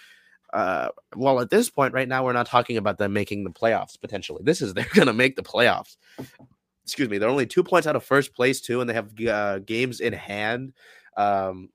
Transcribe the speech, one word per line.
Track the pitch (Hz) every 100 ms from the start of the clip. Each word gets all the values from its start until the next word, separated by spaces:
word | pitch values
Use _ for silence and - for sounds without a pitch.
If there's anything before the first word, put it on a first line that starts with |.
| - - _ _ _ -
uh, | 92 87 60 - _ -
well, | 135 131
at | 123
this | 196 240
point | - 131
right | 127 127
now, | 131 127
we're |
not | 123 120
talking | 123 120 117
about | 104 95
them | 101
making | 101 101 101
the | 95
playoffs, | - 113 104 98 -
potentially. | - 101 - 76
This | 104 180
is, | 117
<laughs> | 92
they're | - 196
gonna | 139
make | 110 131 -
the |
playoffs. | - - 120 - - _ _ - - - - _ _ _
Excuse | - - 123
me. | 101
They're | 107
only | 139 120
two | -
points | 175 175 156
out | 135
of |
first | - 139 139
place, | - 123 131
too, | - 123
and | 120
they | 113
have, | 104 107 113
uh, | 104 104 98
games | 98 113 127 117
in | 117
hand, | 101 - 101 107 123 135 - - - _ -
um, | 104 98 95 92 92